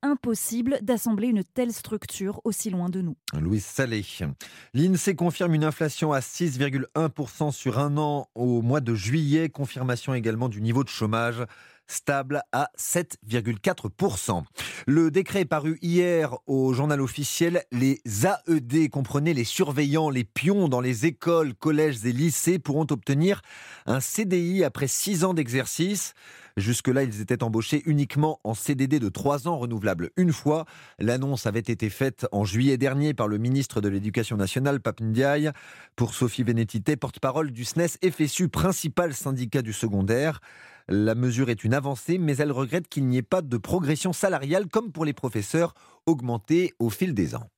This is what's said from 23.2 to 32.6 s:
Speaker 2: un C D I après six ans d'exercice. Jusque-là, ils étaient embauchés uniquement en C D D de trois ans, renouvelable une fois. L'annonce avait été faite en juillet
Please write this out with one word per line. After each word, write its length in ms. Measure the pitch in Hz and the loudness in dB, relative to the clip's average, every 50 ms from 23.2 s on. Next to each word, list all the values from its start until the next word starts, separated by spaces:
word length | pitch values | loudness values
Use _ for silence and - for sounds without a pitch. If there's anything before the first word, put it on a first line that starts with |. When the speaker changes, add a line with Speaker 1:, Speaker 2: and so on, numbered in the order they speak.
| 160 190 202 - - - - - - - - - - | 4 2 2 0 -4 -18 -20 -20 -20 -20 -20 -18 -2
Speaker 2:
un 140 | - 117 135 | -2 0 0
C 240 | 131 - - - 220 | 0 -4 -2 -2 0
D 160 | 196 180 180 | 2 2 0
I 240 | 170 170 185 196 175 | 2 2 2 2 2
après 220 | 139 - - 143 | 2 2 -2 -2
six 380 | 131 - - - 185 208 165 160 | -2 -2 -2 -2 -2 0 2 2
ans 100 | 190 185 | 2 2
d'exercice. 800 | 165 151 117 120 135 123 - - - 165 190 208 185 - - - _ - - - - - - _ - | 0 0 0 0 -2 -2 -2 -2 -2 0 0 0 -2 -4 -8 -10 _ -20 -20 -20 -20 -20 -10 _ -2
Jusque-là, 440 | 98 107 120 - - - 123 135 139 | 0 0 0 0 2 2 2 2 2
ils 200 | 127 107 104 107 | 0 -2 -6 -2
étaient 200 | 92 123 117 123 | -2 0 0 0
embauchés 400 | 117 107 110 110 - - 147 - | 0 0 0 0 0 -2 -2 2
uniquement 520 | - 151 147 143 - - 143 147 156 156 - _ | 2 2 2 2 0 2 2 2 2 0 -2 _
en 80 | 107 113 | -6 -6
C 220 | - - - 147 | -4 -2 -2 0
D 120 | 131 135 | 2 2
D 120 | 131 143 151 | 2 2 2
de 100 | 117 101 | 2 0
trois 400 | 90 - 101 139 143 147 113 170 | -2 0 0 0 0 2 0 -2
ans, 80 | 170 | -2
renouvelable 540 | 147 123 120 117 110 98 107 95 82 85 - _ | -2 -2 -2 -4 0 0 0 0 0 -2 -4 _
une 160 | - 185 175 147 | 2 4 4 4
fois. 340 | - - 143 151 160 160 - - - - - - - | 2 2 2 2 2 0 -6 -12 -20 -20 -20 -10 -2
L'annonce 480 | - 113 120 127 127 139 139 117 - | 0 0 2 2 0 -2 -2 0 -2
avait 140 | 117 101 117 | 0 0 0
été 280 | 110 - 117 - - 107 | 0 -2 -2 -2 -2 -4
faite 380 | 92 - 135 135 - _ - - | 0 0 -2 -2 -2 _ -6 -2
en 140 | - 101 104 | 0 0 0
juillet 320 | 95 90 113 | 2 2 4